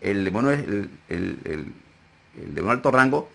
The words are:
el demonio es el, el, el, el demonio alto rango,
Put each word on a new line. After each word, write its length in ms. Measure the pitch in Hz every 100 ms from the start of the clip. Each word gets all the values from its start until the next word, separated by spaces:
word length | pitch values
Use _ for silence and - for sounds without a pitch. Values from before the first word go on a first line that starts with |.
el 240 | 95 101
demonio 280 | 92 101 135
es 80 | 143
el, 300 | 135 104 95 - -
el, 300 | 87 92 -
el, 300 | - 78 73 - - _ _ _ _ -
el 120 | 85
demonio 180 | 73 92
alto 180 | 123 135
rango, 380 | 127 131 143 -